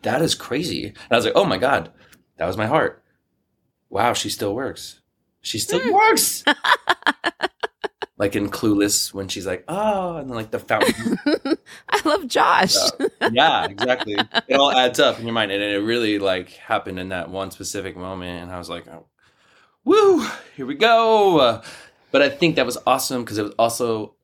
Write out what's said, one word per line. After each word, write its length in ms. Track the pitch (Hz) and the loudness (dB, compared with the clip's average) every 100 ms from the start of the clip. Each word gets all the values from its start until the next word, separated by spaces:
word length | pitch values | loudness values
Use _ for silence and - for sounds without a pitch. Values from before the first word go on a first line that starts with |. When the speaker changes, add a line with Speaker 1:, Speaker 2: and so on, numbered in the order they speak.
Speaker 1:
that 180 | 110 127 | -2 0
is 120 | 156 | 0
crazy. 520 | - - 131 170 80 104 | -2 -4 -6 -4 -6 -8
And 80 | - - | -12 0
I 60 | 113 | 0
was 80 | |
like, 100 | 110 - | 4 2
"Oh 80 | 196 | 2
my 100 | 95 | 0
God. 320 | 131 120 80 _ _ _ _ _ | 0 0 -2 _ _ _ _ _
That 100 | 82 | -4
was 100 | 95 | -2
my 80 | 110 | 0
heart. 360 | 151 107 - _ _ _ _ _ _ _ _ _ | 0 0 -4 _ _ _ _ _ _ _ _ _
Wow, 240 | 98 120 | 0 0
she 160 | 107 107 | 0 -6
still 260 | - 104 | -6 -6
works. 460 | 107 131 - - - _ _ _ _ | -6 -8 -12 -18 -20 _ _ _ _
She 180 | - 110 | -10 -8
still 220 | - - | -4 -2
Speaker 2:
Mm. 140 | 494 | 2
Speaker 1:
works." 500 | 392 440 403 - - - | 4 4 4 0 -2 -2
Speaker 2:
<laughs> 60 | 277 - 571 - - - - 330 - - _ - _ - _ - _ | 0 0 0 0 -2 -2 -4 -6 -4 -8 _ -12 _ -12 _ -16 _
Speaker 1:
Like 160 | 101 | -2
in 140 | 107 101 | 0 -4
Clueless 600 | - 113 101 104 104 - | -2 0 2 2 0 -4
when 160 | 98 95 | -8 -8
she's 180 | 101 92 | -8 -6
like, 160 | 90 - | -8 -6
"Oh," 480 | 180 214 202 180 165 | -4 -2 -2 -4 -8
and 140 | 135 | -8
then, 60 | 117 | -10
like, 140 | 107 | -6
the 80 | - | -8
fountain. 600 | - - - - - 214 - | -2 2 2 2 -4 -2 0
Speaker 2:
<laughs> 320 | 311 277 311 - - - | -2 -2 -4 -6 -20 -4
I 100 | - 320 | -2 2
love 200 | 311 277 | 0 0
Josh. 460 | - - - 185 | 0 2 4 2
Speaker 1:
So, 240 | - - - 277 _ - | 2 0 -2 -6 _ -2
yeah, 360 | 131 156 120 87 | 4 4 2 -2
exactly. 500 | 101 98 127 110 101 110 - - | -4 -2 -2 -2 -4 -2 -4 0
It 60 | |
all 180 | 135 139 | 2 4
adds 260 | 127 127 123 | 4 2 4
up 200 | 139 113 | 2 2
in 80 | 113 | -4
your 80 | |
mind. 180 | 113 104 | -2 -2
And 100 | 101 | -2
it 140 | 104 101 | -2 -2
really, 380 | 104 120 110 104 | 0 0 0 0
like, 300 | 95 92 90 | 0 -2 -6
happened 460 | - - 107 - 92 | -18 -4 -4 -4 -10
in 120 | 92 | -8
that 180 | 92 82 | -8 -8
one 220 | 95 95 | -8 -10
specific 440 | - 95 104 95 | -10 -10 -8 -10
moment. 480 | 82 92 95 90 87 | -10 -12 -10 -10 -10
And 60 | 90 | -12
I 60 | 90 | -12
was 140 | 85 | -12
like, 180 | 85 85 | -12 -14
"Oh, 160 | 82 _ _ _ _ _ _ _ _ | -20 _ _ _ _ _ _ _ _
woo, 400 | - 403 403 339 220 - - - | 2 4 6 4 0 -10 -18 -12
here 80 | |
we 120 | 131 143 | -10 0
go." 640 | 220 226 226 220 202 165 | 4 6 6 6 6 6
Uh, 220 | 123 110 - - - _ _ | 4 2 -8 -20 -20 _ _
but 120 | 135 | 2
I 80 | 143 | 2
think 260 | 139 170 156 | 2 0 2
that 80 | |
was 140 | 123 123 - | -2 0 0
awesome 360 | 131 - 127 113 | 0 0 -6 -4
'cause 100 | 104 | -4
it 60 | |
was 100 | 104 - | -6 0
also 560 | 117 117 120 110 107 _ | 0 2 -2 -2 -6 _